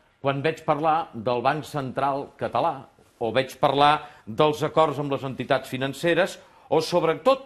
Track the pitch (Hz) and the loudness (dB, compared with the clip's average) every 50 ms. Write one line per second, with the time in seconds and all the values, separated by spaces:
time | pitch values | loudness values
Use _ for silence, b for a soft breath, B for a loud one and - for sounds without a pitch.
0 | b b b _ - 139 139 139 135 160 165 - - 160 151 143 156 160 156 165 | b b b _ -2 -2 -2 0 -2 -2 -4 -2 -2 -2 0 2 2 0 0 0
1 | 127 - - 117 101 127 120 120 113 135 151 156 - - - 143 135 123 - 135 | -2 -6 -10 -6 -4 -2 -2 0 0 0 0 -2 -4 -8 -6 -6 -6 -6 -4 -2
2 | 135 143 135 143 123 - - - 123 110 - 120 151 170 139 135 - - _ _ | -2 -2 -2 -4 -6 -10 -8 -8 -6 -2 0 0 0 0 -2 -6 -10 -18 _ _
3 | _ _ _ - 120 113 107 131 131 - - - 156 139 135 143 143 147 151 B | _ _ _ -6 -4 0 0 0 0 -2 0 0 2 2 4 6 6 6 4 B
4 | B B B B B 104 110 110 151 151 147 - 156 143 - 160 156 151 131 143 | B B B B B -4 2 2 4 4 2 0 -4 0 2 2 2 2 2 -2
5 | 147 139 139 127 135 135 120 - 123 107 139 127 - - 135 127 135 139 135 - | -4 -4 -4 -4 -4 -6 -6 -6 -2 0 0 0 0 -4 -6 -4 -4 -6 -4 -2
6 | 170 175 165 170 196 185 - B B B B B B - 139 160 160 - 170 175 | 0 0 2 2 0 0 -4 B B B B B B 0 0 0 2 2 0 2
7 | 156 160 - - - 254 269 262 - | 2 2 0 2 2 0 0 0 -2